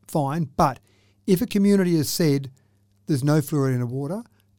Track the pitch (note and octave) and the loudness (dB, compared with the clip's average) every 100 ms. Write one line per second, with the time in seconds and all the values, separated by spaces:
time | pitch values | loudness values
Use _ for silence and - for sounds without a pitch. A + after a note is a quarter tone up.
0 | - E3 C3+ D#3+ D#3 - D3+ B2 _ _ | -6 -4 -2 -4 -4 0 0 -2 _ _
1 | _ _ - F3 - G#3 G3+ G3+ F3+ E3 | _ _ -2 0 0 2 4 4 2 0
2 | C3+ - E3 C#3 C3+ - _ _ _ _ | 0 0 2 0 -4 -16 _ _ _ _
3 | - C#3+ D3 D#3 - D3+ C3+ B2+ A#2+ C3 | -4 0 2 2 0 -2 0 -2 -4 -6
4 | C#3+ G3+ - _ _ | -6 -8 -12 _ _